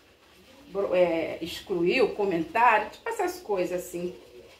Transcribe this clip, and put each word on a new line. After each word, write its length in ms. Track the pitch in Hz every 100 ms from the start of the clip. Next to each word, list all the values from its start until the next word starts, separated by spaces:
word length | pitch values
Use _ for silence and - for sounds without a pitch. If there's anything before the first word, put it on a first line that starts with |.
| _ _ _ _ - - -
Bro-, 220 | 190 196
é, 460 | 180 175 165 - -
excluir 600 | 165 - - 185 170 254
o 60 | 202
comentário, 840 | - 196 170 156 226 240 214 214
tipo 180 | - 453
essas 300 | - 359 -
coisas 460 | - 196 170 180
assim. 320 | - 175 180 - - - -